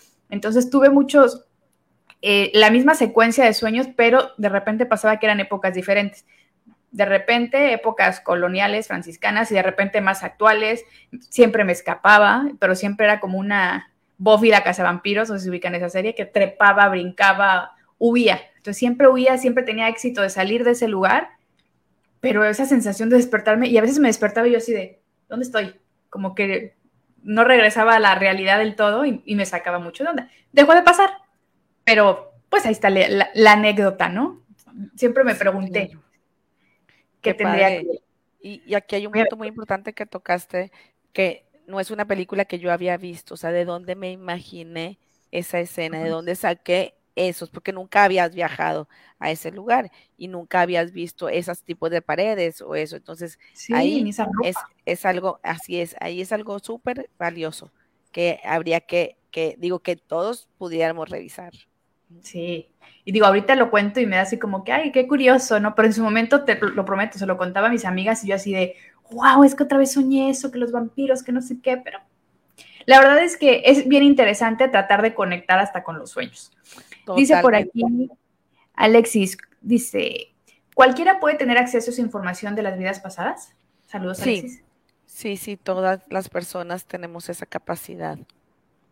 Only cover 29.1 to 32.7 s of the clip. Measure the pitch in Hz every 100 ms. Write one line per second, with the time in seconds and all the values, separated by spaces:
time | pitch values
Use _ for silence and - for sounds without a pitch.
29.1 | 233 - 202 190 175 180 175 170 - 320
30.1 | 302 - _ _ 277 294 349 349 359 392
31.1 | - _ _ _ _ _ _ - 214 202
32.1 | 180 - _ _ 392 226